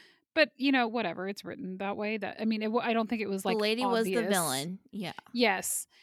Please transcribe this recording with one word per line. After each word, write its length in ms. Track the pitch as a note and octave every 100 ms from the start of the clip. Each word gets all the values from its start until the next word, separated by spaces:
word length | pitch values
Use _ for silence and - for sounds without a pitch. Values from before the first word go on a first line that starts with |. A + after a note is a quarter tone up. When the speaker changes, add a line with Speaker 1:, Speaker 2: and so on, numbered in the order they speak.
| - _ _
Speaker 1:
but, 180 | D#4+ D4+ -
you 160 | C4+
know, 160 | C4+ A#3
whatever, 400 | A#3 F#3 - F#3+
it's 160 | G3+
written 340 | - - F#3 F#3
that 180 | G3 G3
way. 200 | G#3 A3
That, 220 | G3+ -
I 40 | A3
mean, 160 | A3
it 80 | A3
wa-, 100 | A#3
I 100 | A#3
don't 140 | A3+ A3
think 140 | A#3
it 60 | G3+
was, 140 | F#3+
Speaker 2:
The 20 | G3
Speaker 1:
like, 60 |
Speaker 2:
lady 340 | G#3+ G#3+ A3+ B3+
was 240 | A3+ G#3+
the 120 | G3
Speaker 1:
obvious. 0 |
Speaker 2:
villain, 580 | G#3+ F#3+ D#3+ C3 D#3 F#3+ _
yeah. 220 | G3+ F3+ - -
Speaker 1:
Yes. 540 | A#3+ A3+ F#3+ - - - _